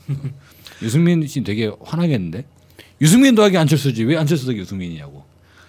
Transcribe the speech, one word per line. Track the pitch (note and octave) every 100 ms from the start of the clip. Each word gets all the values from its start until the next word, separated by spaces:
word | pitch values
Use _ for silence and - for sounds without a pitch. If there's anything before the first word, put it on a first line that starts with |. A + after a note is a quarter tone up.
| -
<laughs> | C#3 C3 - - - - -
유승민 | A2 C3+ E3+ E3+ D3
씨 | C#3+
되게 | G2+ G#2 A2 -
화나겠는데? | - D#3+ F3 B2+ F2 F2+ C#3 _ _ - - _
유승민 | D3+ A3 C#4 A3+
더하기 | G#3 F#3
안철수지 | D#3 D3 C#3 A2
왜 | A2+ D#3+
안철수 | D3 E3 B2+
더하기 | A2
유승민이냐고 | F2+ G2 F2 D#2+ C#2+ C#2+ C#2 _ _ _